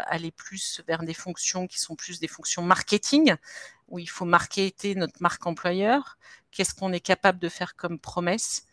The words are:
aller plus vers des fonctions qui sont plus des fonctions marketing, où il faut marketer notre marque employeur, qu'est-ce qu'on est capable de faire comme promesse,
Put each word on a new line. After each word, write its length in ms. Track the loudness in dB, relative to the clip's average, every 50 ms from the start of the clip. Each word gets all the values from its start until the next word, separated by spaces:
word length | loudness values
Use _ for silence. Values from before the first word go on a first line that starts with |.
| -4
aller 240 | -4 -4 -4 -6 -8
plus 520 | -12 -12 -16 -14 -12 -10 -8 -8 -8 -8 -6
vers 160 | -4 -4 -4 -4
des 120 | -6 -8
fonctions 520 | -8 -8 -10 -8 -4 -4 -4 -2 -2 -4
qui 140 | -6 -6 -6
sont 160 | -8 -8 -8
plus 240 | -12 -12 -12 -10 -8
des 80 | -8 -8
fonctions 340 | -8 -8 -6 -6 -4 0 2
marketing, 720 | 4 4 4 4 2 2 2 4 4 6 6 8 6 6 4 _ -12 -18 -18 -18 -18 -20 _ _ -14
où 100 | -12 -12
il 100 | -10 -10
faut 160 | -8 -6 2
marketer 680 | 6 6 6 6 4 -2 0 0 0 -2 -4 -4 -4 -2
notre 260 | -2 -2 -4 -2 0
marque 260 | -2 -2 0 -2 -4
employeur, 720 | -6 -4 -2 -2 -2 0 2 2 2 2 2 0 -4 -12 _ _ -20 -20 -20 _ _
qu'est-ce 240 | -4 -2 -2 -2 -2
qu'on 180 | -4 -4 -2 -2
est 80 | -2
capable 380 | 0 0 2 4 4 2 2 2
de 100 | -2 -6
faire 280 | -6 -6 -8 -8 -8
comme 220 | -8 -8 -6 -6 -8
promesse, 680 | -10 -8 -6 -4 -2 0 0 -2 -2 -4 -6 -8 -10 _